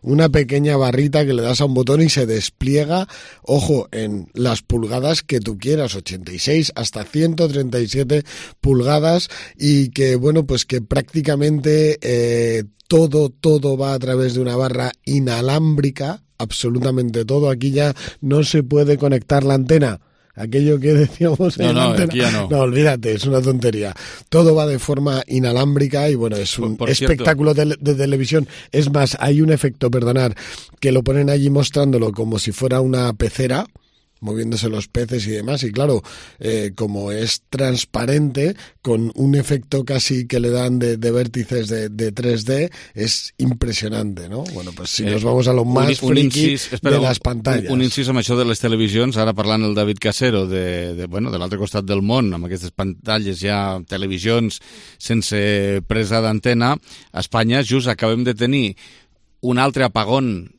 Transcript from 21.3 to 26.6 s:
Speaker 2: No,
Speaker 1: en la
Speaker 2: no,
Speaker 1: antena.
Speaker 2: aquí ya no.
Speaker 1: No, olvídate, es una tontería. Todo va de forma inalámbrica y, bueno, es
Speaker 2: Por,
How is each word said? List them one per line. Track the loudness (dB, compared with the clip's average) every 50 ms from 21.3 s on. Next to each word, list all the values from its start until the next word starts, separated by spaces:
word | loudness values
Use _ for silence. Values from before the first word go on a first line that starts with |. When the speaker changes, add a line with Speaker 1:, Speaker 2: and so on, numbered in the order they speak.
| 2 2 0 0 0
Speaker 2:
No, | 0 0 2
Speaker 1:
en | 4
la | 4 4
Speaker 2:
no, | 4
Speaker 1:
antena. | 4 2 2 2
Speaker 2:
aquí | 2 0
ya | 0 0
no. | 0 -2 -2 0
Speaker 1:
No, | 2 2
olvídate, | 2 2 2 4 4 4 2 2 -2 -2 -2
es | 0 0
una | 0 0 2
tontería. | 2 2 0 2 0 0 0 0 -4 -6 -8 -12 -16 -18 -18 -20 -12 _
Todo | 4 6 6 6 6
va | 4 2
de | 0 -2 -2
forma | -2 -2 -2 0 0 0 -2 -2 -4
inalámbrica | -2 0 0 2 2 2 2 2 2 2 2 2 2 0 0 0 2
y, | 0
bueno, | 0 0 -2 -2
es | -2 -4 -4 -4
Speaker 2:
Por, | -4